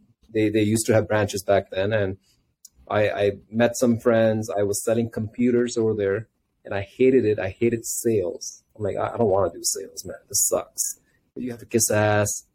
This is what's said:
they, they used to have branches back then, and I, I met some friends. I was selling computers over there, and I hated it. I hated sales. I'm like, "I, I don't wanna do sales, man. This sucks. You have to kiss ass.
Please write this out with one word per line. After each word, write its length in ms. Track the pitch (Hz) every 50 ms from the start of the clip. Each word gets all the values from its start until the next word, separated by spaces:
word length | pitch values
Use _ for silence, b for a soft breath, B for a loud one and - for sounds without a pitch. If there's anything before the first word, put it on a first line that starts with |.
| _ _ _ _ _ - -
they, 160 | 110 107 107
they 140 | 107 110 107
used 220 | 104 110 113 - -
to 60 | 113
have 140 | 110 101 -
branches 360 | 110 107 104 101 - 101 -
back 260 | - 101 98 95 -
then, 220 | - 92 95 101 110
and 240 | 107 101 95 92 - _ _ _ _ _ _ _ _ - - _ _ _ -
I, 200 | 104 104 107 98
I 220 | 92 92 104 101 101 - - _
met 280 | 107 113 117 117 117 -
some 220 | 131 120 117 113
friends. 500 | - 123 117 113 113 113 110 110 110 110
I 140 | - 101 104
was 200 | 101 101 - -
selling 260 | - 113 113 117 117
computers 680 | - - 113 107 - - 120 123 120 120 123 120 - 120
over 160 | 113 110 107
there, 340 | 101 101 98 98 107 113 - _ _ _ _ _ _ -
and 80 | - 104
I 80 | 98
hated 420 | 98 - - - 127 131 131 131 110
it. 160 | 104 107 -
I 100 | 92 95
hated 360 | 98 - 117 117 117 113 113
sales. 800 | - - - - 120 113 104 90 87 - - - - - - _ _ _
I'm 80 | - 104
like, 140 | 95 - -
"I, 160 | 107 107 -
I 40 | 101
don't 120 | 120 107
wanna 220 | 92 98 95 87
do 100 | - - -
sales, 420 | - - 101 95 92 - - -
man. 120 | 92 82 - _ -
This 180 | 101 - - -
sucks. 520 | - 90 - - _ - - - - - _ _ _ _ _ _ _
You 160 | - 123 123
have 80 | 120 117
to 60 | 110
kiss 260 | - - 117 110 -
ass. 380 | 110 107 107 107 107 104 104 101 - - - _ _